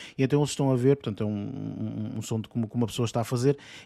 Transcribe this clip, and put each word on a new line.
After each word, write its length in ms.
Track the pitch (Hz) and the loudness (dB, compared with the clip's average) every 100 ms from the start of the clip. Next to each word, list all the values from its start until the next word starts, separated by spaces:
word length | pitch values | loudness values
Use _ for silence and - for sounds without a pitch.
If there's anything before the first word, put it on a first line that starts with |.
| - - | -10 -2
e 60 | |
então 160 | 135 147 | 2 4
eles 100 | 147 | 2
estão 220 | - 139 | 2 2
a 40 | 127 | 4
ver, 200 | 127 139 | 4 4
portanto, 260 | - 101 | 0 -4
é 40 | 107 | -2
um, 40 | |
um, 880 | 104 104 107 107 107 110 110 107 107 | -2 -4 -6 -6 -6 -6 -4 -6 -6
um 20 | |
som 200 | 107 113 | -4 -4
de 80 | 104 | -4
como, 180 | 120 110 | -4 -2
como 160 | 120 | 0
uma 60 | 117 | -2
pessoa 180 | - 117 | 0 -2
está 140 | 120 | 0
a 40 | |
fazer, 320 | 113 123 131 139 - - | -2 2 2 2 -2 -16